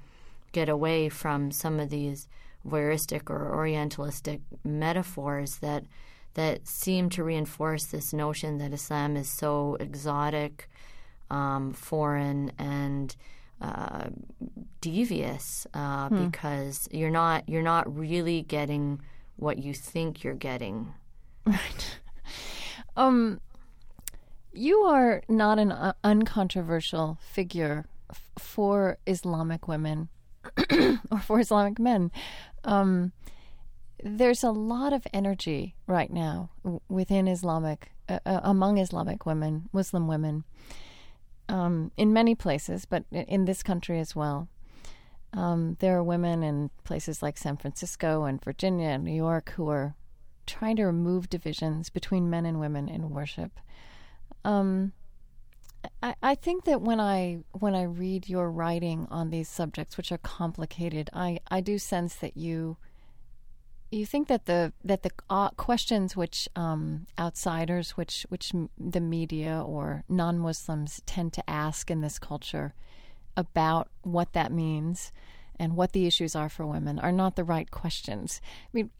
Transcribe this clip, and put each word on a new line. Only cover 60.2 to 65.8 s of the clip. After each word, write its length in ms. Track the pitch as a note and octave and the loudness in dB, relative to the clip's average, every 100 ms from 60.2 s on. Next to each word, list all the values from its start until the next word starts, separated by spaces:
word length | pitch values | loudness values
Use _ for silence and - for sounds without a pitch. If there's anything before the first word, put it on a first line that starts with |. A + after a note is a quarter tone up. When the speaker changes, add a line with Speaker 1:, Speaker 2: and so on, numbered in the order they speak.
| - - E3+ - D#3+ - E3+ D#3 D3+ | -4 -4 -4 -4 -6 -4 -4 -4 -4
Speaker 2:
I, 240 | D#3+ F3+ E3+ - | -2 -2 -2 -2
I 100 | F#3+ | -2
do 180 | F#3+ G#3 | 0 -2
sense 380 | - F#3 F3 - | 0 0 0 -4
that 200 | - - | -8 -6
you, 400 | E3 E3 D#3+ D#3+ - - - - - - - - - - - | -4 -2 -4 -6 -14 -20 -20 -18 -16 -16 -18 -18 -18 -16 -6
you 140 | A3 | -4
think 240 | G#3 C#4+ D4 | 0 0 4
that 180 | B3+ - | 2 4
the, 260 | F3 E3 - | 2 2 0
that 180 | F#3 F#3+ | 0 0
the, 60 | F#3 - - | 0 -6 0
uh, 200 | G3 G3 | 2 2
questions 640 | - - A#3+ | 0 0 2